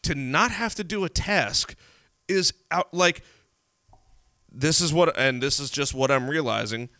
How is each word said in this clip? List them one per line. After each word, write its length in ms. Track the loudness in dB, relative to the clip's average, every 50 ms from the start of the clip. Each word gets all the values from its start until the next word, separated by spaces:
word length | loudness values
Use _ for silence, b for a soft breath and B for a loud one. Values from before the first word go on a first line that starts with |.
| -4
to 120 | -4 -4
not 340 | -4 -2 0 2 2 2 2
have 220 | 0 -4 -4 -4 -4
to 80 | -6 -6
do 200 | -4 -2 -2 -2
a 60 | -2
task 680 | -2 -2 0 2 0 0 0 0 0 -2 -2 -2 -8 b b b b b b b b _ _
is 240 | -2 0 0 0 0 -2 _ _ _
out," 200 | -4 -2 -2 -2 0
like, 260 | 2 4 4 2 0 b b b b b b _ _ _ _ _ _ _ _ -20 _ _ _ _ _ _ _ _ _ _ _
this 300 | -6 -2 0 2 2 2
is 120 | 2 2 4
what, 240 | 4 4 4 2
and 240 | 2 0 0 0 0
this 180 | -2 -2 -2 -2
is 100 | -2 -4
just 240 | -4 -4 -4 -4 0
what 180 | 0 2 2
I'm 180 | 2 2 0 0
realizing, 600 | -2 -2 0 0 -2 -2 -2 -4 -6 -8 -8 -12 -16